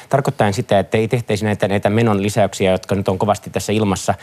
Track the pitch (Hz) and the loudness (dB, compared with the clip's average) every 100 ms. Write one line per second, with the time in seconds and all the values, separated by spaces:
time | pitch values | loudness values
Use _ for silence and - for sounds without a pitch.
0 | - 135 139 - 104 98 - 101 92 110 | -2 0 0 0 0 0 2 2 2 -2
1 | 110 123 113 104 107 101 101 101 101 110 | 0 -2 -2 -2 -2 0 0 0 2 2
2 | 117 101 101 110 98 - 95 92 - 101 | 2 2 0 0 0 2 0 0 0 -2
3 | 98 92 104 95 - 98 - 107 101 90 | -2 0 0 -2 -4 -6 -2 0 0 0
4 | - 95 | -2 -4